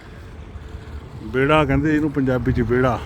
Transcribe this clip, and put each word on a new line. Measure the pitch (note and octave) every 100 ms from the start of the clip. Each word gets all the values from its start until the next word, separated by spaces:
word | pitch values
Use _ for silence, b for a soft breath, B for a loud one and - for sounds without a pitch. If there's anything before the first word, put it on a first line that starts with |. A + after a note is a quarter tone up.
| B B B - - - - - - - - -
ਬੇੜਾ | A2 B2 C#3 D#3 C#3+
ਕਹਿੰਦੇ | C#3 D3+ D3+
ਇਹਨੂੰ | D3+
ਪੰਜਾਬੀ | C#3+ C3 B2+ B2+
'ਚ | B2+
ਬੇੜਾ। | A2+ B2 B2+ A#2